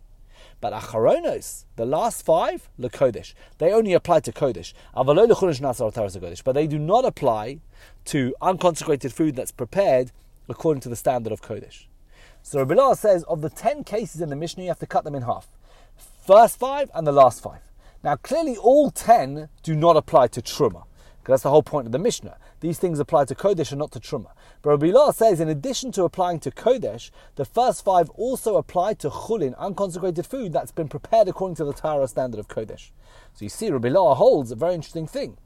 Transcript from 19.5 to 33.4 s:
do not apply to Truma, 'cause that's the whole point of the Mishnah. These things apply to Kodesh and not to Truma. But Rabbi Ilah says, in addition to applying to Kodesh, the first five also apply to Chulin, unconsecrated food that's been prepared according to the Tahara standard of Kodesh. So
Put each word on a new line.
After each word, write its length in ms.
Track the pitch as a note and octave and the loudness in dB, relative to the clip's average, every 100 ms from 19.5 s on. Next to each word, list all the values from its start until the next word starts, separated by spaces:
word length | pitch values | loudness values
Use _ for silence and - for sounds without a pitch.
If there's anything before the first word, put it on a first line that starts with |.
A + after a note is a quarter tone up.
| - | -14
do 120 | D#3+ D#3 | -6 2
not 220 | E3+ D#3 | 4 4
apply 300 | - D#3+ C3 | 4 4 4
to 140 | B2 | 0
Truma, 420 | - - B2+ - - - - - | -10 -2 -2 -2 -16 -20 -20 -16
'cause 100 | - | 0
that's 100 | C3 | 0
the 60 | C#3+ | 4
whole 140 | D3+ | 4
point 240 | - D3 A2+ | 4 -4 -4
of 40 | |
the 80 | B2+ | -2
Mishnah. 380 | A3 - G#2 - - - | -2 -4 -10 -20 -20 -8
These 200 | D#3+ E3 | -6 -4
things 200 | F#3 D3+ | -4 -4
apply 260 | D3 D#3 C#3 | 0 2 2
to 100 | C3+ | -2
Kodesh 360 | G3 F3 C#3+ | -2 -2 -4
and 80 | C#3 | -6
not 120 | D3 | -10
to 80 | A#2 | -12
Truma. 320 | - C3+ G2 _ - _ | -12 -12 -12 _ -20 _
But 80 | D3 | 0
Rabbi 180 | C#3+ D#3+ | 2 4
Ilah 260 | A3+ C#4+ | 6 4
says, 280 | - A3+ D#3+ | 4 2 2
in 80 | D#3+ | 0
addition 420 | D3+ B3+ B3 C4 | -4 -6 -8 -6
to 120 | G3+ E3+ | -2 -2
applying 340 | - F3+ E3+ | 0 -4 -4
to 100 | C3+ | -8
Kodesh, 600 | - A3+ B3+ B2+ A2+ - - - - | -2 0 0 -2 -8 -16 -20 -18 -10
the 80 | |
first 400 | C3 A3+ B3 E3+ | -4 0 0 0
five 260 | - F#3 E3+ | 2 2 2
also 440 | - A#3 B3 A3+ F3+ | -2 -6 -4 0 0
apply 380 | - F3+ G3 G#3 | 0 -2 -2 -4
to 140 | C#3+ | -6
Chulin, 440 | - - A3 C#3 B2+ | -8 -6 -4 -2 -4
unconsecrated 680 | F3+ G3 G3 E3+ F#3 E3 E3 | -10 -6 -6 -4 -6 -6 -8
food 280 | C4+ G3+ | -8 -6
that's 180 | D#3 - | -6 -6
been 160 | - D#3 | -8 -8
prepared 400 | - - A3+ F#3+ | -10 -2 2 2
according 280 | - F#3+ D#3+ | 0 -6 -4
to 100 | D3 | -6
the 80 | |
Tahara 340 | C#3 D#3 D3 C3 | -6 -4 -2 -2
standard 320 | - C3 G#2+ | -2 -6 -6
of 80 | G#2 | -10
Kodesh. 440 | - G#2+ - - - - - - | -10 -10 -14 -20 -20 -20 -20 -20
So 100 | - | -16